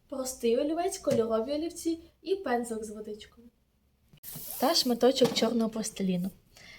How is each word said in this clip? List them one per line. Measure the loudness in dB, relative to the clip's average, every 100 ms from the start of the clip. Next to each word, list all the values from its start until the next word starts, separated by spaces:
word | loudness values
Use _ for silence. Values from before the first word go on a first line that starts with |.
| -12
простий | -6 -6 0 2 2
олівець, | 2 0 -2 -2
кольорові | 0 2 4 2 0
олівці | -2 -4 -4 -4 -4 -6 _
і | -4 -2
пензлик | 0 -2 -2 -6
з | -8
водичкою. | -10 -10 -12 -14 -20 -20 _ _ _ _ _ _ -20 -14 -12 -10 -2
Та | 2
шматочок | 2 2 4 4 6 4
чорного | 4 2 2 0
пластиліну. | -2 -6 -2 0 0 -2 -8 _ -20 -20